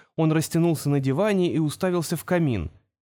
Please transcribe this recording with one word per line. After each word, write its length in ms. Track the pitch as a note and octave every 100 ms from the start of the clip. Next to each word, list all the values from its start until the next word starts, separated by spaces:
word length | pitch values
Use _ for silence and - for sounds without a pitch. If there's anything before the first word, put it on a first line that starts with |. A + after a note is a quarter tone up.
| _ -
он 160 | D#3+
растянулся 580 | D#3 - E3+ E3+ D#3 C#3+
на 100 | C#3+
диване 520 | C3 C3+ G#3+ G3 F3
и 60 | C#3
уставился 580 | D3+ - F#3 F3+ D#3 E3+
в 80 |
камин, 480 | - F3+ D3+ G#2 D2 - _ _